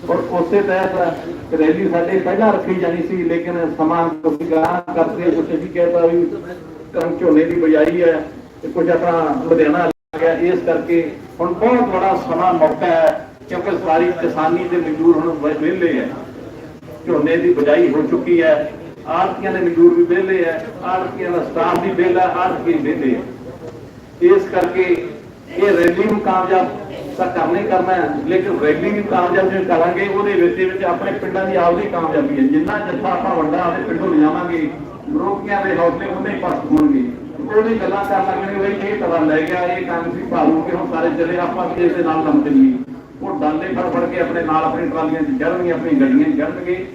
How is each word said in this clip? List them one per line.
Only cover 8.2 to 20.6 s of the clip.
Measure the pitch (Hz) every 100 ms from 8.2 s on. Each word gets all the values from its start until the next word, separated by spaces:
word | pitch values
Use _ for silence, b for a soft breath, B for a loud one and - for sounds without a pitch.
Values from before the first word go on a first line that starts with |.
| 151 - - -
ਤੇ | -
ਕੁਝ | 170 170
ਆਪਣਾ | 170 - - 151 135 165
ਲੁਧਿਆਣਾ | 165 151 151
ਆ | 170 - _ 156
ਗਿਆ, | 165
ਇਸ | 165 175 180 170
ਕਰਕੇ | 160 160 170 156 - - -
ਹੁਣ | 170
ਬਹੁਤ | 180 226 247
ਬੜਾ | - 185 190 - -
ਸਮਾਂ | 165 185
ਮੌਕਾ | 170 156 - 180
ਹੈ, | 165 156 - - - -
ਕਿਉਂਕਿ | 180 202 175 165
ਸਾਰੀ | 160 175 -
ਕਿਸਾਨੀ | 165 151 160 175 180
ਦੇ | 175
ਮਜ਼ਦੂਰ | 156 151 170 156
ਹੁਣ | 165
ਵਿ-, | 147 147 147
ਵਿਹਲੇ | 156 185 170
ਹੈ, | 127 120 - - - - - - - - - -
ਝੋਨੇ | 160 151 170
ਦੀ | -
ਬਿਜਾਈ | 147 143 160 170
ਹੋ | 147
ਚੁੱਕੀ | - - 170 170
ਹੈ, | 160 147 151 - - - -
ਆੜ੍ਹਤੀਆਂ | 165 190 - 196
ਦੇ | 185
ਮਜ਼ਦੂਰ | 175 165 170
ਵੀ | 170
ਵਿਹਲੇ | 170 175 190 185
ਹੈ, | 165 156